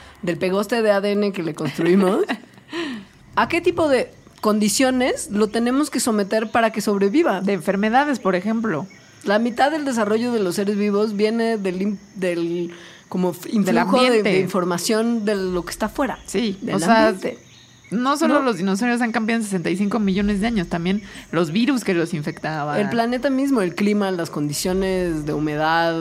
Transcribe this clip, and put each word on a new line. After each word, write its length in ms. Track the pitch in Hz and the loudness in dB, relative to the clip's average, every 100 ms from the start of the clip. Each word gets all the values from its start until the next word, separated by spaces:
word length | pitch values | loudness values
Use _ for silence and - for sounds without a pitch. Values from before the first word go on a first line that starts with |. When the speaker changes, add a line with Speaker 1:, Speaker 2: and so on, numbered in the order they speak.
| - - | -20 -8
Speaker 1:
del 160 | 175 160 | -6 -4
pegoste 460 | 185 196 208 233 | -2 -2 0 0
de 80 | 214 | 2
A 100 | 202 | 2
D 120 | 202 | 2
N 200 | 202 202 | 2 0
que 100 | 190 | -2
le 120 | 160 | -4
construimos. 640 | 151 156 - 170 196 185 233 403 | -4 -4 0 4 6 4 2 0
Speaker 2:
<laughs> 1080 | 247 - - - 330 311 226 190 - - - | -4 -10 -20 -12 -8 -8 -8 -14 -20 -6 -2
Speaker 1:
¿A 120 | 233 | 0
qué 120 | 330 | 2
tipo 260 | 349 339 311 | 0 2 2
de 220 | 254 175 - - - | 2 0 -8 -20 -2
condiciones 880 | 214 208 208 - 262 254 262 494 - | 0 2 2 2 2 2 0 -2 -4
lo 180 | 202 214 | -2 0
tenemos 420 | 233 240 262 294 | 0 0 0 0
que 100 | 254 | 0
someter 500 | 247 214 196 220 220 | 0 0 0 0 0
para 200 | 247 226 | 2 2
que 80 | 226 | 0
sobreviva? 600 | 208 202 202 254 330 190 | -2 2 2 4 2 0
Speaker 2:
De 120 | 190 | 0
enfermedades, 640 | 196 151 196 214 240 294 262 | -2 0 0 2 2 2 0
por 160 | 190 | 0
ejemplo. 520 | 180 196 226 226 151 185 - - - | 0 0 -2 -2 -4 -6 -12 -20 -10
Speaker 1:
La 140 | - 202 | 0 0
mitad 320 | 240 240 294 | 0 2 2
del 140 | 311 | 2
desarrollo 480 | 277 233 208 220 247 | -2 0 0 0 0
de 80 | 233 | 0
los 140 | 185 | 0
seres 220 | 175 202 208 | 0 -2 0
vivos 400 | 208 202 220 202 | 0 0 0 0
viene 420 | 214 226 226 226 | 0 0 0 -2
del 220 | 190 180 | -2 -2
im-, 180 | 202 196 - | -4 -6 -10
del 580 | 202 180 170 170 175 175 - - - - | -6 -4 -2 -2 -2 -6 -8 -18 -20 -8
como 220 | 185 180 | -2 -2
f-, 160 | 175 - | -2 -4
Speaker 2:
Del 80 | 226 190 - | 0 2 2
Speaker 1:
influjo 240 | 185 247 | 2 4
de, 60 | 254 | 4
Speaker 2:
ambiente. 240 | 226 208 | 4 4
Speaker 1:
de 100 | 185 | 2
información 840 | 185 190 175 175 - 220 226 233 | 2 0 0 -2 0 0 0 0
de 100 | 208 202 | 0 -2
lo 280 | 185 180 | -2 -4
que 60 | 170 | -6
está 160 | - 214 | -6 -6
afuera, 320 | - 262 - - | -2 -4 -4 -6
Speaker 2:
Sí, 320 | 190 233 190 | -4 -2 -4
Speaker 1:
del 140 | - - | -4 -2
Speaker 2:
o 20 | |
sea, 300 | 170 226 214 | 4 4 4
Speaker 1:
ambiente. 300 | 185 - - - - - - - | 0 -6 -10 -16 -20 -20 -20 -8
Speaker 2:
no 260 | 202 254 285 | -4 -2 0
solo 180 | 320 | 2
Speaker 1:
¿No? 80 | 294 | 2
Speaker 2:
los 140 | 269 185 | 2 0
dinosaurios 440 | 196 196 240 240 | -2 0 0 0
han 120 | 240 | 0
cambiado 280 | 226 220 233 | -2 -2 -2
en 40 | |
sesenta 240 | 214 190 165 | -2 -2 -2
y 60 | 180 | -2
cinco 220 | 202 226 | 0 0
millones 420 | 196 190 202 202 | 0 2 0 0
de 60 | 226 | 0
años, 220 | 226 170 | -2 -2
también 340 | 175 170 202 202 - - | -2 -2 -2 -4 -16 -4
los 180 | 156 170 | -2 0
virus 320 | 180 247 262 | 2 2 0
que 80 | 196 | 0
los 200 | 170 170 | 0 0
infectaban. 640 | 160 151 151 151 156 147 147 | -2 -6 -8 -6 -6 -2 -2
Speaker 1:
El 80 | 202 | 0
planeta 400 | 233 233 247 277 | 0 0 -2 -2
mismo, 300 | 262 277 262 | 0 0 0
el 120 | 180 | 0
clima, 360 | 170 208 208 196 | 0 0 2 0
las 180 | 180 165 | -2 -4
condiciones 960 | 156 147 147 185 185 190 185 180 156 147 | -4 -4 -4 -2 -2 0 0 -2 -2 -4
de 60 | |
humedad, 600 | 151 151 151 156 165 165 165 | -4 -4 0 2 2 2 0